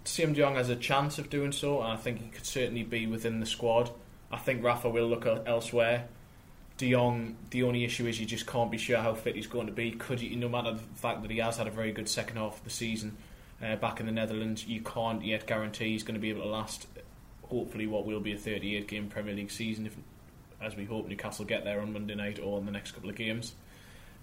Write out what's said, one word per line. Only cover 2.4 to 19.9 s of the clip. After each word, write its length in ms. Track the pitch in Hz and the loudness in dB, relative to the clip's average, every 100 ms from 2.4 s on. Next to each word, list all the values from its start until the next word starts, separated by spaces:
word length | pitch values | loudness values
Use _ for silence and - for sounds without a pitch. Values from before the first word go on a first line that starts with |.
| - | -4
certainly 360 | 139 123 120 | 0 0 0
be 240 | 113 117 113 | 0 0 0
within 340 | 110 113 113 | 0 0 0
the 60 | 113 | 0
squad. 440 | - 120 113 120 - - - - | 2 6 6 4 0 -14 -18 -8
I 60 | - | -2
think 260 | - 127 | 0 4
Rafa 280 | 120 120 123 | 4 4 4
will 180 | 117 117 | 4 4
look 160 | 113 | 4
el-, 180 | 120 110 123 | 2 2 2
elsewhere. 640 | 117 117 117 113 120 123 - - - - - - - | 2 4 4 6 4 0 -10 -18 -20 -20 -20 -16 0
De 140 | 127 | 6
Jong, 460 | 123 123 117 113 113 - | 8 6 4 0 -6 -4
the 120 | 123 | 2
only 220 | 127 120 | 4 4
issue 220 | 117 - 120 | 2 2 0
is 140 | 113 | 0
you 60 | 110 | -2
just 200 | 110 - | -2 0
can't 240 | 127 113 | 2 2
be 60 | 113 | 2
sure 220 | - 117 | 2 4
how 160 | 113 | 4
fit 200 | 110 120 | 2 0
he's 120 | 110 107 | -2 -2
going 200 | 120 110 | -2 -2
to 60 | |
be. 200 | 101 117 | 0 -2
Could 280 | - - 123 | -2 -2 -2
you, 160 | 120 120 | -2 0
no 140 | 120 | 0
matter 220 | 123 117 | 2 0
the 100 | 110 - - | -2 -6 -4
fact 260 | 120 104 | -2 -2
that 80 | 107 | -2
he 80 | 113 | 0
has 180 | 113 117 | 2 2
had 100 | 113 | 0
a 40 | |
very 200 | 107 110 | 0 0
good 160 | 107 107 | 0 0
second 300 | - 107 110 | 0 -2 -2
half 220 | 107 - | -4 -4
of 60 | |
the 60 | - | -8
season, 460 | - 117 110 107 107 - - - - | -4 -2 -2 -4 -8 -14 -18 -18 -8
uh, 120 | 113 110 | -2 0
back 240 | 113 110 | 0 0
in 40 | |
the 80 | 113 | -2
Netherlands, 540 | 110 110 110 110 107 - | 0 0 0 0 -2 -4
you 160 | 110 | -4
can't 420 | 113 - 113 110 | -4 -2 0 0
yet 220 | 101 107 - | 0 -2 0
guarantee 460 | 110 107 104 110 | 0 0 -2 0
he's 100 | 110 | 0
gonna 160 | - 113 | -2 -2
be 100 | 110 | -2
able 140 | 107 | -2
to 60 | 101 | -2
last, 380 | 110 107 - - - - - - - - | -2 -4 -8 -12 -16 -16 -18 -18 -18 -4
hopefully, 380 | 123 113 107 107 | -2 -2 -2 0
what 180 | 107 | 0
will 160 | 104 107 | 0 -2
be 120 | 101 | -2
a 40 | 104 | -2
thirty-eight 520 | - 104 98 104 104 | -2 -2 0 -2 -2
game 200 | 104 104 | -4 -4
Premier 260 | 110 104 | -4 -4
League 160 | 101 101 | -4 -4
season, 360 | - 113 110 | -4 -2 -2
if, 100 | 107 | -4